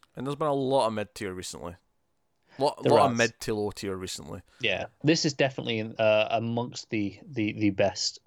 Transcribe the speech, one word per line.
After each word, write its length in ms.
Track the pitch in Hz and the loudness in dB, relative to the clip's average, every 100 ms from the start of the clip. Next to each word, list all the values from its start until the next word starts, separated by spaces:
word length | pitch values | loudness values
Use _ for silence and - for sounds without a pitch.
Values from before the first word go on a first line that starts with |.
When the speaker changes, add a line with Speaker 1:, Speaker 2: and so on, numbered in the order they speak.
| - | -20
Speaker 1:
And 120 | - 131 | -10 -8
there's 100 | 143 | -4
been 120 | 156 | -2
a 60 | |
lot 320 | 139 131 135 113 | 0 2 2 2
of 60 | |
mid 220 | 107 104 | 0 -6
tier 180 | - 101 | -8 -8
recently. 440 | 92 - - 82 - _ _ _ _ _ _ _ - | -8 -10 -10 -12 -12 _ _ _ _ _ _ _ -2
Lot, 240 | 143 - | -2 0
Speaker 2:
There 100 | 131 | 4
Speaker 1:
lot 120 | 147 139 | 6 6
of 40 | |
Speaker 2:
has. 80 | 117 | 4
Speaker 1:
mid 220 | 117 - | 0 0
to 140 | - | -4
low 160 | 107 104 | -2 -2
tier 260 | - 98 92 | -4 -6 -6
recently. 440 | 92 - 73 98 - - | -8 -10 -12 -14 -16 -4
Speaker 2:
Yeah, 260 | 113 92 - _ | -2 -2 -6 _
this 200 | 143 165 156 | 2 2 2
is 80 | |
definitely 440 | 135 135 135 120 110 | 0 0 -2 -4 -4
in, 140 | 110 113 | -4 2
uh, 300 | 110 107 107 | 4 4 4
amongst 580 | 113 117 117 120 - - | 0 0 -2 -4 -8 -6
the, 300 | 110 101 92 - | -4 -4 -6 -10
the, 260 | 120 107 | -4 -4
the 180 | 107 104 | 0 0
best 480 | 95 98 - - - | 2 0 0 -6 -8